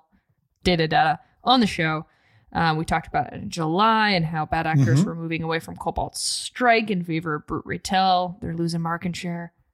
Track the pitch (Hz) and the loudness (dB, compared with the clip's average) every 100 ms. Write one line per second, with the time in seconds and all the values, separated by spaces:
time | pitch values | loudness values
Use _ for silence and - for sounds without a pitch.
0 | _ _ _ _ _ _ 190 170 160 156 | _ _ _ _ _ _ 0 2 2 2
1 | 156 147 _ _ - 254 208 - 160 156 | 2 0 _ _ 2 4 4 2 0 -2
2 | - _ _ _ _ - 165 156 160 165 | -6 _ _ _ _ 0 0 0 0 -2
3 | - 156 - - 208 175 156 175 220 220 | 0 -2 -2 -6 -10 -4 -2 2 4 4
4 | 208 185 160 165 151 165 160 151 120 131 | 4 2 0 -2 -2 -2 2 2 4 4
5 | 190 165 165 165 165 165 165 165 170 - | 2 -2 -4 -4 -2 -4 -6 -8 -6 -4
6 | - - - - - - 247 226 214 185 | -6 -6 -6 -6 -8 0 4 4 2 -2
7 | 175 160 160 151 - 156 - 175 - 190 | -2 -4 -2 -6 -6 -8 -6 -10 -2 2
8 | 190 180 180 185 170 165 170 170 165 170 | 4 2 0 -6 -8 -4 -2 -2 -2 -4
9 | 180 165 175 170 170 _ _ | -4 -6 -8 -8 -10 _ _